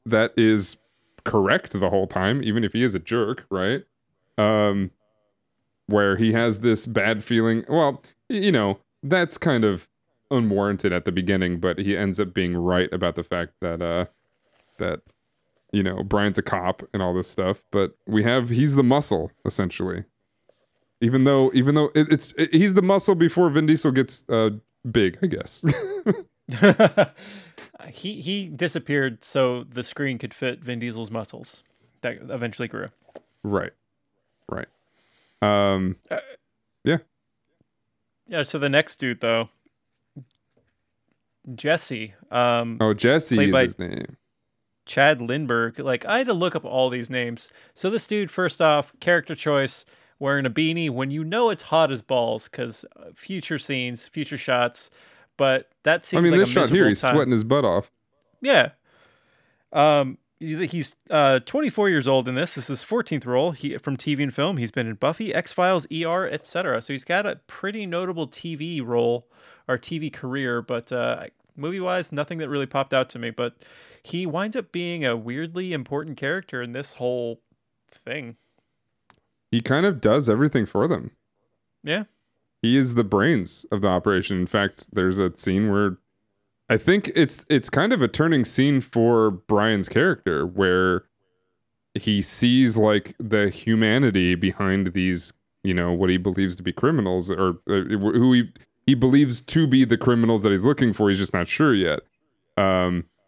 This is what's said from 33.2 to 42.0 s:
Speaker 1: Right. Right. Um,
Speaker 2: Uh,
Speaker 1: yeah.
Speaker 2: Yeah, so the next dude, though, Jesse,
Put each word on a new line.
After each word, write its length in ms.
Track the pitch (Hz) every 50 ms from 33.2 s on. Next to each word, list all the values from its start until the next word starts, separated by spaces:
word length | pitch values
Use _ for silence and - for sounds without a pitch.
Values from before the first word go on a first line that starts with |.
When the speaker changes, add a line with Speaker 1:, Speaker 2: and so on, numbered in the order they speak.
| _ _ _ _
Speaker 1:
Right. 300 | - 104 101 92 90 87 _ _ _ _ _ _ _ _ _ _ _ _ _ _ _ -
Right. 180 | - - - - _ _ _ _ _ _ _ _ _ _ _ _ _ -
Um, 540 | 104 104 104 101 101 98 98 95 92 92 92 _ _ -
Speaker 2:
Uh, 60 | - - - - - _ _ _ _ _ _ _ _ _ -
Speaker 1:
yeah. 140 | - 165 160 - _ _ _ _ _ _ _ _ _ _ _ _ _ _ _ _ _ _ _ _ _ _ _ _ -
Speaker 2:
Yeah, 160 | 190 156 139
so 160 | - - 151
the 100 | 143 139
next 280 | 139 151 156 - - -
dude, 240 | 139 127 117 -
though, 280 | - 113 113 113 113 - _ _ _ _ _ _ _ _ _ _ _ _ _ 143 127 _ _ _ _ _ _ _ _ _ _ _ _ _ _ _ _ _ _ _ _ _ _ _ _ 139 123
Jesse, 580 | 113 - 147 165 160 - - 135 110